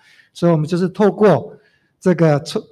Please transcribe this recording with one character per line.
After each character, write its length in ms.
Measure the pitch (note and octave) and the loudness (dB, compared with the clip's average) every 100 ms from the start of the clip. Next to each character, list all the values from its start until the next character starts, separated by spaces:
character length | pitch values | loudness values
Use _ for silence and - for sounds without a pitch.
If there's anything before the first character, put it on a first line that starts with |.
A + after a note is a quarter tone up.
| _ _ _ | _ _ _
所 140 | - E3+ | -4 0
以 40 | |
我 60 | E3 | 0
们 80 | D3 | -2
就 120 | F3 | -4
是 100 | F3+ | -4
透 240 | F#3 G#3 | 0 0
过 460 | F3 G#3 C#3 - - _ _ _ _ | 2 2 2 -2 -18 _ _ _ _
这 160 | F#3 F3+ | -2 0
个 240 | E3 C#3+ | 2 0
抽-， 200 | D3+ A3 - | -4 -10 -10